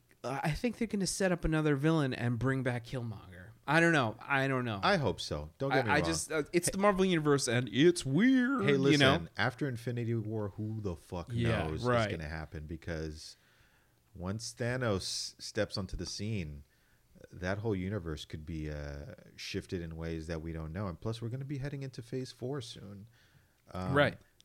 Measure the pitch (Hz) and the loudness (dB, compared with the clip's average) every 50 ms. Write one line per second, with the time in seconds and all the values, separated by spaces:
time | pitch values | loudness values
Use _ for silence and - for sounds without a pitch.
0 | _ _ _ _ - 120 135 139 - 165 147 - - 247 220 - 240 214 - 202 | _ _ _ _ -6 -6 -4 -2 -2 -2 -2 0 0 -2 0 -2 -2 -2 0 0
1 | 190 170 - - 196 185 180 170 - 165 160 156 151 156 147 135 143 160 165 160 | 0 -2 0 2 2 2 2 2 2 2 2 4 4 4 4 4 4 4 4 4
2 | 143 131 123 - 117 120 123 113 120 135 131 135 123 131 123 120 117 - - 127 | 4 2 0 0 0 0 0 2 2 2 2 2 0 0 -2 -2 -4 -6 -6 -6
3 | 120 113 104 - - 92 90 87 90 110 - - _ - 143 165 170 170 165 147 | -6 -6 -8 -10 -12 -16 -18 -18 -18 -18 -20 -10 _ 2 4 6 6 6 6 4
4 | 123 110 104 - - - 139 135 135 135 135 127 123 120 107 98 95 180 202 175 | 4 2 0 -4 -4 0 0 2 2 2 2 0 0 0 -2 0 2 2 4 4
5 | 135 101 82 - - - 85 73 76 80 - - 135 139 127 131 127 117 143 151 | 2 0 0 -2 -4 -4 -4 -4 -6 -8 -8 -6 -2 0 2 2 4 4 4 4
6 | 170 170 165 156 - - 151 160 147 - - 175 175 - - 196 196 208 196 185 | 4 2 0 -2 -2 -2 -2 -2 -2 0 0 0 0 0 0 2 4 4 4 4
7 | 190 190 180 160 151 147 143 135 - 123 113 123 127 - - 123 151 175 175 - | 4 4 4 4 4 4 4 4 4 2 2 0 0 0 4 6 6 6 6 4
8 | - 131 135 165 220 262 269 254 247 247 277 254 131 143 139 139 135 139 156 143 | 2 0 4 4 6 6 6 6 4 4 2 2 4 4 4 6 6 6 6 8
9 | 139 135 - - - - - - 104 123 - - 151 139 123 113 - 127 120 120 | 8 6 6 4 0 -4 -2 0 0 0 0 -2 -4 -4 -4 -4 -6 -4 -4 -2
10 | 120 113 117 117 101 107 110 110 104 101 - - 110 107 110 110 101 98 85 - | -2 0 0 0 -2 -2 -4 -4 -4 -4 -6 -6 -6 -6 -4 -4 -4 -4 -4 -6
11 | - - 95 87 - - 117 117 117 117 113 104 80 78 78 76 117 123 123 117 | -8 -8 -8 -8 -6 -4 -2 0 2 2 2 2 0 0 -2 -2 0 2 2 2
12 | 110 101 98 80 78 76 80 80 78 - - 80 76 76 80 78 - - 82 78 | 2 0 0 -4 -6 -6 -6 -6 -6 -6 -8 -10 -8 -8 -10 -10 -6 -6 -6 -4
13 | 80 78 76 78 - - - - _ _ _ _ _ _ _ _ _ _ _ _ | -4 -6 -8 -10 -14 -16 -18 -20 _ _ _ _ _ _ _ _ _ _ _ _
14 | _ _ - 85 87 92 101 113 117 - - - 120 117 123 131 127 113 101 92 | _ _ -14 -10 -6 -6 -6 -6 -8 -10 -8 -4 -4 -2 -2 0 0 0 0 0
15 | - - - - - - - - - - - 110 101 - - 110 95 92 - - | -2 -4 -6 -6 -6 -8 -10 -12 -14 -6 -4 -2 -2 -2 -2 -6 -6 -6 -6 -6
16 | 92 - - - 101 107 113 101 82 76 73 71 73 - _ _ _ _ _ _ | -6 -6 -6 -6 -6 -4 -4 -4 -4 -6 -8 -12 -16 -20 _ _ _ _ _ _
17 | _ _ _ - - - - 90 90 90 98 104 104 117 104 92 90 95 107 104 | _ _ _ -20 -20 -20 -12 -6 -4 -4 -4 -2 -2 -2 0 0 -2 -2 -4 -4
18 | 82 82 76 73 - - - 80 76 80 85 78 76 76 73 73 73 71 71 71 | -4 -4 -6 -6 -8 -10 -10 -10 -8 -8 -6 -6 -6 -6 -6 -6 -8 -8 -8 -10
19 | 73 - - - - - - - - - - 95 90 - 98 90 85 82 80 80 | -12 -12 -14 -18 -20 -20 -18 -14 -12 -8 -6 -6 -6 -4 -6 -6 -6 -6 -8 -6
20 | 82 82 82 80 78 80 85 80 78 82 80 80 80 78 78 95 107 95 82 - | -6 -4 -4 -4 -4 -6 -6 -6 -6 -6 -6 -6 -6 -6 -6 -6 -6 -6 -6 -6
21 | - 110 113 117 117 117 117 135 139 135 151 135 131 147 143 139 135 131 - - | -6 -6 -6 -6 -6 -8 -6 -8 -8 -8 -8 -6 -6 -6 -8 -8 -10 -10 -10 -12
22 | 117 - - 131 131 131 - - - 127 143 147 117 - - - - 98 101 98 | -10 -8 -6 -6 -6 -8 -10 -8 -8 -6 -6 -6 -8 -10 -12 -14 -14 -14 -14 -16
23 | 107 - _ _ _ _ _ - _ _ _ _ _ - - 92 92 92 135 143 | -18 -20 _ _ _ _ _ -20 _ _ _ _ _ -12 -8 -6 -2 2 4 4
24 | 143 117 - - - _ _ - _ | 4 2 0 -4 -12 _ _ -20 _